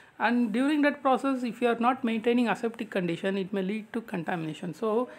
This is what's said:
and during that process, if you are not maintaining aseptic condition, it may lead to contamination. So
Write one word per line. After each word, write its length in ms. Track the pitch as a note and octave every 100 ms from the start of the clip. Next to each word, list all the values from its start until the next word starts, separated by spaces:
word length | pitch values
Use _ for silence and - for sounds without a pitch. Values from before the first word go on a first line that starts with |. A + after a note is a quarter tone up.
| - -
and 340 | G#3+ A#3+ A#3+
during 300 | G#3 C#4 D4+
that 220 | C#4+ C#4+
process, 400 | C4+ B3+ C4+ C4
if 180 | B3 -
you 60 | A#3+
are 120 | A#3
not 240 | A#3 B3+
maintaining 440 | A3+ A3+ A#3 A#3+ A#3
aseptic 420 | F#3 A#3 A3 G#3+
condition, 480 | G3+ F3 E3+ G3 G3
it 160 | F#3
may 80 | G3
lead 320 | F#3+ G#3+ G#3
to 80 | A3+
contamination. 720 | A3+ F#3+ D#3 F3 D#3+ D#3 F3+
So 360 | D3+ A3 G#3+ B3